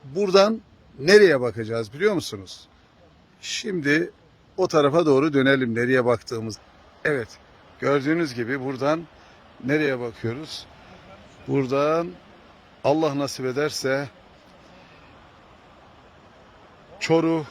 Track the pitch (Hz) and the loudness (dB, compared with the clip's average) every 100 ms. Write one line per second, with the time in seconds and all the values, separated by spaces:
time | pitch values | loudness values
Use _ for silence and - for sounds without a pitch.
0 | 135 151 202 190 202 220 - - - - | -8 -4 2 4 4 0 -10 -20 -20 -6
1 | 143 208 190 139 120 110 110 113 110 135 | 6 8 8 4 0 -6 -6 -6 -8 -4
2 | 202 185 - 101 92 - - _ _ _ | -2 -2 -6 -12 -16 -20 -20 _ _ _
3 | - _ _ _ - - 226 180 143 151 | -20 _ _ _ -10 -8 -6 -4 0 0
4 | - - _ _ _ - 180 160 143 160 | 0 -10 _ _ _ -4 2 4 4 4
5 | 160 135 156 139 135 139 123 113 123 131 | 4 4 4 2 4 2 0 -2 2 2
6 | 120 117 - 117 110 104 - - - - | 2 -2 -4 -10 -10 -12 -20 -20 -20 -8
7 | 156 143 110 - - - - - 131 143 | -4 -4 -6 -16 -20 -20 -20 -6 -2 0
8 | 135 165 160 120 117 135 131 131 139 160 | 0 -2 -2 -6 -6 -6 -6 -4 -2 -2
9 | 165 - - - - - 120 151 147 127 | -6 -20 -20 -20 -20 -14 -4 0 0 -2
10 | 120 - 113 123 156 - - - - - | -6 -8 -8 -8 -12 -16 -18 -20 -20 -20
11 | - - - - - 135 131 139 147 165 | -20 -20 -20 -18 -4 -2 -2 -2 0 -2
12 | 170 180 - - - - - - - 156 | -4 -12 -20 -20 -20 -20 -20 -4 0 2
13 | 156 139 139 - 127 127 147 - 131 135 | 0 -2 -6 -6 -6 -4 -4 -4 -2 -2
14 | 143 - - - - - - - - - | -6 -16 -20 -20 -20 -20 -20 -20 -20 -20
15 | - - - - - - - - - - | -20 -20 -20 -20 -20 -20 -20 -20 -20 -20
16 | - - - - - - - - - - | -20 -20 -20 -20 -20 -20 -20 -20 -20 -12
17 | - 165 165 165 147 | 0 0 0 -4 -6